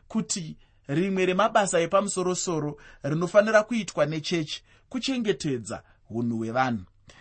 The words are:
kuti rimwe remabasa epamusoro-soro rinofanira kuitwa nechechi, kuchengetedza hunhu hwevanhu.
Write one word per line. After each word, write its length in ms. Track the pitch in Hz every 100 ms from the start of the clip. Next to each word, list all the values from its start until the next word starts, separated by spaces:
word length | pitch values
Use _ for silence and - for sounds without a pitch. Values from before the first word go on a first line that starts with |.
| -
kuti 480 | 220 - 202 156 151 _ _ -
rimwe 380 | 147 196 190 185
remabasa 540 | 185 220 226 196 170
epamusoro-soro 1000 | 165 196 202 185 180 180 - 160 147 147 - -
rinofanira 600 | 139 156 175 208 208 214
kuitwa 440 | 214 233 190 - 147
nechechi, 560 | 160 151 175 151 - _ _ _
kuchengetedza 920 | 254 262 254 214 180 156 123 107 101 - _ -
hunhu 280 | 110 120 113
hwevanhu. 480 | 113 120 131 113 90 _ - -